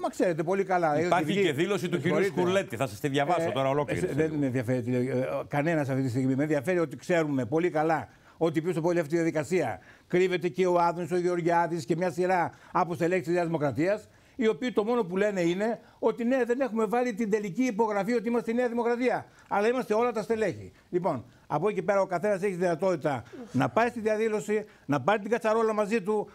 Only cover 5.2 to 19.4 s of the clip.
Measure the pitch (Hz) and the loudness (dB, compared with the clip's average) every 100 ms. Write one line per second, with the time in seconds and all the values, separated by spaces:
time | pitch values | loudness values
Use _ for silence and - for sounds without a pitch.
5.2 | 131 139 139 143 151 160 139 131 135 117 | -2 -4 -4 -2 0 0 0 -2 -2 0
6.2 | 131 131 151 147 131 180 156 131 - 175 | 0 0 0 0 0 0 0 -4 0 0
7.2 | 151 135 117 156 175 151 160 156 107 - | 2 -2 0 0 0 0 0 0 -4 -16
8.2 | - - 165 160 160 165 160 175 147 170 | -16 -2 -2 0 -2 0 0 0 0 0
9.2 | 165 156 131 180 131 95 - - - 175 | 0 -2 0 0 0 -4 -12 -20 -2 2
10.2 | 185 180 175 - 185 175 170 170 160 180 | 2 0 -2 0 2 4 2 0 -2 0
11.2 | 175 175 170 170 170 170 131 165 180 165 | 0 0 2 2 2 -2 -2 -2 -2 0
12.2 | 180 185 147 - - 170 170 170 170 185 | 2 2 0 -6 -4 -2 0 0 0 0
13.2 | 156 175 170 160 147 117 175 208 - - | 0 0 0 0 -2 0 0 -2 -6 -20
14.2 | - - 220 214 254 220 208 240 180 185 | -14 -2 0 0 -2 0 0 0 0 0
15.2 | 208 190 170 180 214 220 - - - 220 | 0 2 0 2 -2 -4 -8 -2 -2 0
16.2 | 233 269 233 247 254 220 214 240 247 196 | 0 2 2 0 -2 -2 0 0 0 -2
17.2 | 220 214 208 165 254 202 226 202 196 240 | 0 -2 -2 0 0 2 0 0 0 0
18.2 | 214 233 226 233 247 233 233 240 247 175 | 0 -2 0 0 0 0 0 2 0 0
19.2 | - - | -4 -16